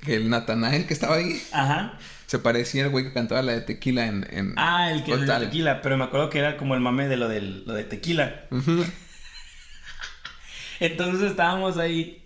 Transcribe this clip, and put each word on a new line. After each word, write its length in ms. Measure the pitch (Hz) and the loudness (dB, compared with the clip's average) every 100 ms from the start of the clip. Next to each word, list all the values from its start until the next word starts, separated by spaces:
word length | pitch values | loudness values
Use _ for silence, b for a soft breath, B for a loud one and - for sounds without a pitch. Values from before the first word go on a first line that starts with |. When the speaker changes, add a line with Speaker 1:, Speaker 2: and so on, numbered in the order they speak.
Speaker 1:
que 120 | 143 110 | -2 2
el 140 | 110 | 4
Natanael 560 | 117 113 113 117 143 180 | 2 2 2 2 2 0
que 60 | |
estaba 220 | 151 - 160 | 0 2 2
ahí 260 | 175 - - | 2 -4 -2
Speaker 2:
Ajá. 440 | 151 135 151 220 - B B - | 0 2 2 -2 -8 B B -4
Speaker 1:
se 140 | 127 | 0
parecía 440 | 120 117 120 135 139 | 2 2 2 2 2
al 40 | |
güey 160 | 135 135 | 2 0
que 80 | |
cantaba 280 | 123 117 123 | -2 0 2
la 100 | 131 | 2
de 80 | 117 | 0
Tequila 440 | 117 117 135 127 113 | -2 -2 0 2 2
en, 180 | 101 95 | -2 -4
en 220 | 90 98 - | -2 -2 0
Speaker 2:
Ah, 340 | 160 175 175 | 2 4 2
el 120 | 156 | 0
que 80 | - | 0
Speaker 1:
Got 100 | 127 | 0
Speaker 2:
de 60 | 139 | 2
Speaker 1:
Talent. 240 | 123 107 | 2 0
Speaker 2:
Tequila, 300 | 160 160 131 | 0 2 2
pero 140 | 139 135 | 2 0
me 80 | 127 | 2
acuerdo 240 | 131 147 | 2 2
que 100 | 151 | 2
era 180 | 147 147 | 2 0
como 160 | 139 131 | 0 2
el 60 | |
mame 260 | 123 127 139 | 2 2 2
de 80 | 127 | 2
lo 120 | 117 | 0
del, 340 | 107 98 95 - | 0 -4 -6 -6
lo 80 | |
de 100 | 110 113 | -6 -6
Tequila. 600 | 110 165 165 135 - - | -6 0 0 0 -4 -6
Speaker 1:
Ujú. 320 | 127 135 170 170 | -2 2 2 0
Speaker 2:
<laughs> 1900 | - - - - - - - - - - - - - - - - - - - | -4 -14 -18 -16 -16 -18 -18 -18 -16 -14 -12 -12 -12 -16 -16 -16 -14 -14 -2
Entonces 500 | 165 165 180 185 202 | 0 0 0 2 2
estábamos 460 | 190 170 185 190 170 | 4 4 4 0 2
ahí 460 | 170 165 165 - | 0 0 -2 -8